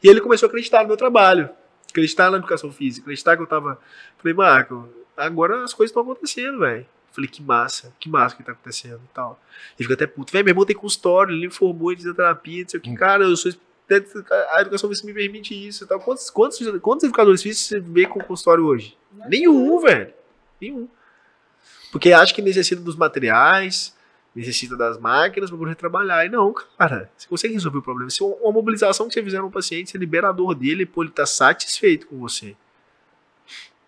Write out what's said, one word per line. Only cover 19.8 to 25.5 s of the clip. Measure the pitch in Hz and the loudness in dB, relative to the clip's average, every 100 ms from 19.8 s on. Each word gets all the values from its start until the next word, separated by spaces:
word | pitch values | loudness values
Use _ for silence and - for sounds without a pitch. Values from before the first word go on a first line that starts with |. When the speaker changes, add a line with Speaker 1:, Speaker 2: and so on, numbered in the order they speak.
| 311 165 98 - _ _ _ _ | 4 4 0 -16 _ _ _ _
Speaker 1:
Nenhum. | 208 277 240 _ _ _ _ _ _ _ _ _ - | -14 -12 -14 _ _ _ _ _ _ _ _ _ -12
Porque | 147 175 | 2 6
acha | 170 185 | 8 6
que | - | 2
necessita | 202 190 175 180 | -2 0 -2 -4
dos | 170 160 | -6 -2
materiais, | 156 - 123 110 143 190 190 185 - _ _ _ _ 117 | -2 0 0 4 4 4 0 -8 -10 _ _ _ _ -14
necessita | 120 120 123 123 | -8 -8 -8 -4
das | 117 113 | -4 -4
máquinas | 117 127 180 202 196 | -2 0 0 -2 -8